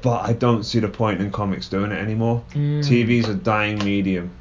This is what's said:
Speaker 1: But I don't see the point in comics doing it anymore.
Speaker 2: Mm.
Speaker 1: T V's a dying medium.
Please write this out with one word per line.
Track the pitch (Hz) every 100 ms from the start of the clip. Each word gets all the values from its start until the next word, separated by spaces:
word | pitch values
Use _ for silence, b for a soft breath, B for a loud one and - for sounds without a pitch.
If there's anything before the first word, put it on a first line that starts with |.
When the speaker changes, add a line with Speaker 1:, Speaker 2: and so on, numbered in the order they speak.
Speaker 1:
But | 127 117 104
I |
don't | 117 123 113
see | 104 117
the | 107
point | - 110 95
in | 101
comics | 98 101 90 -
doing | 95 104
it | 95
anymore. | 104 110 113 120 -
Speaker 2:
Mm. | 147 147 147 147
Speaker 1:
T | 120
V's | 113 120 110
a | 101
dying | 90 107 104 107
medium. | 101 101 95 92 90 -